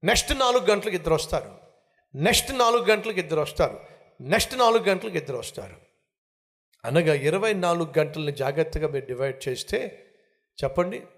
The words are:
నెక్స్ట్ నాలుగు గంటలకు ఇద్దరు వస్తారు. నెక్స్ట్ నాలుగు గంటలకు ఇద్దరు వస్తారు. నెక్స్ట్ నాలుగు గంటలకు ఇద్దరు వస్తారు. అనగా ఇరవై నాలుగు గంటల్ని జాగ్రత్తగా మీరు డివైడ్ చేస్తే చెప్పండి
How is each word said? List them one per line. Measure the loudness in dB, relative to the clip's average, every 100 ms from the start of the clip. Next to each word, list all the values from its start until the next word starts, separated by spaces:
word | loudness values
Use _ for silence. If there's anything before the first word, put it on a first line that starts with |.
నెక్స్ట్ | 2 0 0 0
నాలుగు | 2 2 4
గంటలకు | 2 0 -4
ఇద్దరు | 0
వస్తారు. | 0 0 -6 -6 -18 -20 _ _ _ _ -2
నెక్స్ట్ | 2 2 0
నాలుగు | 2 4 4 4
గంటలకు | 2 2 -4
ఇద్దరు | -2 -2
వస్తారు. | -2 0 0 0 -18 -20 _ _
నెక్స్ట్ | -2 0 0 4
నాలుగు | 4 6
గంటలకు | 2 0 -2 -6
ఇద్దరు | -6 -8
వస్తారు. | -8 -12 -14 -18 _ _ _ _ _ _ _ _ _ _ -2
అనగా | 0 2
ఇరవై | 2 2 0 0
నాలుగు | 0 0 0 0 0
గంటల్ని | 0 -2 -6
జాగ్రత్తగా | -4 -4 0 -2 -2 -4
మీరు | -4 -8
డివైడ్ | -6 -4 -4 -6
చేస్తే | -6 -4 -4 -6 -10 -20 _ _ _ _ -6
చెప్పండి | -4 -2 -2 -4 -14